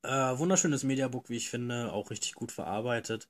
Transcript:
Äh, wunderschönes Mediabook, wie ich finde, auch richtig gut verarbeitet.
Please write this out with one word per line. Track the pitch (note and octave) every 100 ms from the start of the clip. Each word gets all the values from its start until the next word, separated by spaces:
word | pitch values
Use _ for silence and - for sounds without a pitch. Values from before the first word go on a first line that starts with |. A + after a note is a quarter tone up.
Äh, | - C3+ C3 B2+
wunderschönes | E3+ F#3 E3+ C#3
Mediabook, | C3+ C3+ C3 B2 -
wie | A#2
ich | -
finde, | A#2+ A#2+ A#2+ A#2
auch | F#2 G2+
richtig | G#2+ -
gut | - A#2
verarbeitet. | - D2 G2+ A#2+ A#2 - A2+